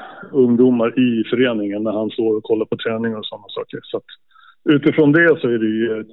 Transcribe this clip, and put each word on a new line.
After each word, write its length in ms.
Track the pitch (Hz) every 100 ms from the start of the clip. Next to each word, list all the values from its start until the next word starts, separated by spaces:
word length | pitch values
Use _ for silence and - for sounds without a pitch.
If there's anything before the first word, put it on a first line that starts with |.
| - - -
och 120 | 143
ungdomar 560 | 123 117 127 120 113 123
i 240 | 127 113 107
föreningen 540 | 120 127 113 104 104
när 80 | 107
han 180 | 104 110
står 260 | - 113 107
och 80 |
kollar 220 | - 110 110
på 120 | 110
träning 380 | 117 113 113 110
och 100 | 101
såna 180 | 107 101
saker. 320 | - 117 113
Så 140 | - 110
att 60 | - - _ _ - _ -
utifrån 420 | 147 160 139 147
det 280 | 156 170 147
så 60 | 123
är 100 | 120
det 80 | 110
ju 400 | 110 113 107 110